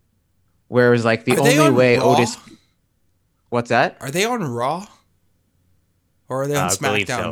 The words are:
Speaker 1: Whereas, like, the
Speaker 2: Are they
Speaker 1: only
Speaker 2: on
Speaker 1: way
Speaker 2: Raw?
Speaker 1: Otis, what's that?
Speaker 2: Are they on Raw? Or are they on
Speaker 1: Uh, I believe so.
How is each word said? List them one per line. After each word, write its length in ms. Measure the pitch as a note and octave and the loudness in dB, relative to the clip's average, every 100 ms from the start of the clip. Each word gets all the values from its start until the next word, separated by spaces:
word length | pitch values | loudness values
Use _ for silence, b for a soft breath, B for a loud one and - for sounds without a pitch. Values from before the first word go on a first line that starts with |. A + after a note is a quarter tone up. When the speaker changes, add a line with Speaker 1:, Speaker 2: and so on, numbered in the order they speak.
| _ _ _ _ _ _ - | _ _ _ _ _ _ -4
Speaker 1:
Whereas, 360 | A#2+ B2 A#2+ | 2 4 4
like, 220 | A2+ A#2 - | 2 -2 0
the 60 | |
Speaker 2:
Are 120 | B2+ | 2
they 140 | C#3+ D3 | 2 4
Speaker 1:
only 100 | D3+ | 4
Speaker 2:
on 60 | |
Speaker 1:
way 240 | B2 B2+ A#2+ | 4 4 4
Speaker 2:
Raw? 60 | B2 B2 | 2 2
Speaker 1:
Otis, 220 | A#2+ - - - _ _ _ _ _ _ _ _ - | 0 -4 -18 -20 _ _ _ _ _ _ _ _ -6
what's 180 | A#2+ A#2 | -4 0
that? 300 | A#2+ E3+ - | 0 0 -4
Speaker 2:
Are 100 | C3+ | -8
they 140 | D#3+ | -4
on 180 | A3 A#3+ | -4 -4
Raw? 420 | D#3 A#2 B2+ E3+ G#3 _ _ _ _ _ _ _ _ _ _ _ _ _ - | -6 -6 -6 -6 -10 _ _ _ _ _ _ _ _ _ _ _ _ _ -10
Or 140 | B2+ | -6
are 20 | C#3+ | -4
they 100 | C#3+ | -2
on 140 | F2+ | -2
Speaker 1:
Uh, 20 | |
I 40 | F#3+ | -4
believe 260 | C#3 G#2 G2+ | -2 -4 -4
so. 120 | B2 F2 | -6 -8